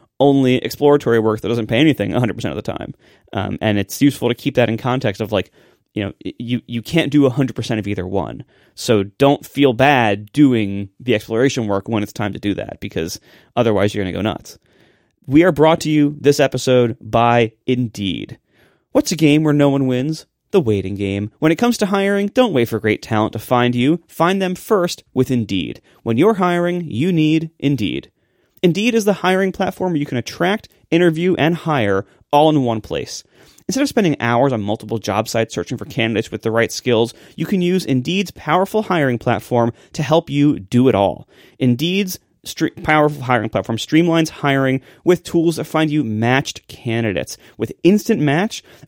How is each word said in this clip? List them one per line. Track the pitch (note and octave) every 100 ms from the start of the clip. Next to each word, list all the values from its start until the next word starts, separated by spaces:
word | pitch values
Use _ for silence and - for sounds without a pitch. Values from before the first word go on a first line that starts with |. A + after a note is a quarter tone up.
| _ _
only | C#3+ C#3 C3 B2+
exploratory | A#2 - C#3+ D3 C3 A#2
work | A2 A2
that | G2
doesn't | A#2 A2
pay | A#2
anything | D#3 B2+ G2+
a | F#2+
hundred | A#2+
percent | - F#2+ C#2
of |
the | -
time. | - - - _ _ _
Um, | G2 G2 -
and | A2 G2+
it's | G2 -
useful | C#3+ - A#2+
to | -
keep | C#3+ B2+
that | A2+
in | A2+
context | B2+ B2+ B2+ F#2+
of, | G#2+
like, | G#2 - _ _ _ _
you | G#2+
know, | G2 -
y-, | - -
you, | A#2+ B2 -
you | A#2
can't | - E3 C#3
do | D3 C#3
a |
hundred | B2 C3 A#2+
percent | A#2+ A2
of | G2+
either | G2+ F2+
one. | F#2+ B1 A#1 - _ _ -
So | - A2
don't | G2 - C#3 C#3+ -
feel | C3+ C#3
bad | A2+ C3+ C3+ A2 G2+ G#2
doing | - C#3+ A#2 G2+ G2 G2+ _
the | B2 G#2+
exploration | - A2+ C3+ C3 G#2+
work | G2 G#2+
when | A2
it's | G#2
time | - G#2
to | F#2
do | G2+ F#2+
that, | - -
because | G#2+ F#2 E2 - - - _ -
otherwise | A#2 G2+ G#2 G#2
you're |
gonna | F#2+
go | F#2
nuts. | G#2 - - - _ _ _ _ _ _ -
We | C#3+
are | F3
brought | C#3+ D#3 E3
to | D#3
you | D3+ D3 D3
this | C#3+ C#3+
episode | C#3 B2+ - B2+ A#2+ -
by | G#2+ A#2 A#2 A#2+ A2+ - -
Indeed. | B2 A#2 G#2 G2 B1 G1+ - _ _ _ _ _
What's | C4 D4
a | D#3+
game | D#3 D3+
where | D#3
no | D3 C#3+
one | C#3 C3
wins? | B2+ C#3 D#3+ - _ _
The | G3
waiting | A#2+ G2+ F#2+ G2+
game. | G2 G2 G#2 -
When | D#3
it | E3
comes | A#3+ A#3
to | G3
hiring, | G3 G3 G3+ G3+
don't | - B3
wait | C#3 A2+
for | A2
great | A2 G#2
talent | - A2 G#2+
to | G#2+
find | - B2 B2 B2
you. | B2+ E3+ -
Find | - E3 G3
them | F#3 F3+
first | - G#3 F3 - _
with | B2 C3
Indeed. | B2+ G2+ G2 B1 - _ _
When | - A#2
you're | G3 G3+
hiring, | F3+ F3 F3 F3+ E3
you | - F3
need | E3 D#3 D#3+ D#3+ -
Indeed. | C#3 C3 F#2+ B1+ - _ _ _ _ _
Indeed | F3+ E3 A3+ A3+
is |
the | G#3
hiring | F#3 F3+ F#3 F#3+
platform | - F3+ - F#3
where | D#3+
you | C#3+
can | B2
attract, | - - F3 G#3+ - _ _
interview, | E3+ F3 D#3 F3+ -
and | D3+
hire | E3+ E3 C#3+ G2+ F#2+ F#2+ _ _
all | C#3+ D#3
in | D3+
one | B2 A2
place. | - D2+ - - - _ _ _ -
Instead | B3+
of | C#4+
spending | - F3 C#3+
hours | A#2+ A#2+ C#3
on | A#2
multiple | G2+ A2 A2 A#2
job | G#2+ G2+ A2+
sites | A2+ A2+
searching | - E2+ A2+
for |
candidates | G2+ - A2+ G#2+ -
with | G#2+
the | A2+
right | A2+ A2+
skills, | - B2 A2+ A#2 - - -
you | E3
can | F#3+
use | F3 F#3 -
Indeed's | B2+ C#3 F#3 F#3+
powerful | - - F3 G3 G#3+
hiring | G#3 F3 C3+ B2
platform | - A2 - B2 A#2 - _
to | -
help | C3 E3 E3
you | C#3+ D3 C3+
do | G2 B2 B2+
it | G2+
all. | G2 - - _ - _
Indeed's | B2+ A#2+ E3 F#3+ F#3+ - _ _ -
stre-, | - A3+ -
powerful | - D#3 D3+ C#3+
hiring | B2+ A#2+ A2
platform | G#2+ F#2+ A2+
streamlines | - D#3 E3+ E3 D#3+
hiring | - C#3+ C3+ C3+ C3 - -
with | - F3+
tools | - E3+ E3 D#3+
that | D3
find | D#3 D#3
you | D3+
matched | A2+ G#2+ A#2 C3 - - -
candidates. | - A#2+ A2+ A2+ D#2 C2+ - - -
With | A2+ -
Instant | E3+ G#3 - A3
Match, | D3 D3+ G#3+ - - -